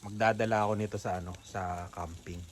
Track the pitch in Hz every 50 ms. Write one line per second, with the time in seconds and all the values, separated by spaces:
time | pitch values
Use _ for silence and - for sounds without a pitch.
0 | - 101 104 107 113 113 113 107 113 110 113 107 104 104 107 104 107 104 - 101
1 | - 104 92 92 87 90 90 - - - - 101 92 90 90 87 87 87 - 87
2 | 85 80 82 85 - - 87 87 87 82